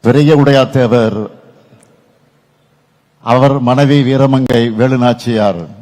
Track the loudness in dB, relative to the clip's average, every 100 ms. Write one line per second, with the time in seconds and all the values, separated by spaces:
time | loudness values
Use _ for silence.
0 | 0 2 2 2 4 2 0 0 0 0
1 | 0 -4 -10 -14 -20 _ _ _ _ _
2 | _ _ _ _ _ _ _ _ _ _
3 | _ _ -2 2 2 0 0 0 2 2
4 | 0 0 0 0 0 -2 -2 -2 -2 0
5 | -2 -2 -4 -2 -2 -4 -12 -18